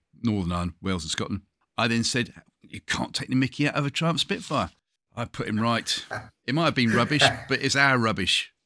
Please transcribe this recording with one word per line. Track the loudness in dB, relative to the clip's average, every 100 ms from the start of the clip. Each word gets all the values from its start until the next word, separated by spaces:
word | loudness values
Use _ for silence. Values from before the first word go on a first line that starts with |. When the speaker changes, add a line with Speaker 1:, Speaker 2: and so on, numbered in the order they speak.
| _ _
Speaker 1:
Northern | -2 0 -2
Ireland, | -2 -4 -6
Wales | -4 -4
and | -4
Scotland. | -6 -4 -6 -10 _ _ -4
I | 0
then | 0
said, | 0 -2 -4 -8 -20 _
"You | -20 -12
can't | -6 -4 -4
take | -6 -2
the | 0
mickey | 0 0 0
out | 0
of | -2
a |
Triumph | 0 0 0
Spitfire." | -2 -6 -4 -2 -2 -6 _ _ _ -10
I | -8
put | -6 -2
him | 0
right. | 2 0 -2 -4 -4
Speaker 2:
<laughs> | -10 -10 _ -2
Speaker 1:
It | 2
might | 2
have |
been | 4 4
rubbish, | 4 4 4 4 2
Speaker 2:
<laughs> | -2
Speaker 1:
but | -2
it's | 0 4
our | 4 6
rubbish. | 4 2 0 0 -2 _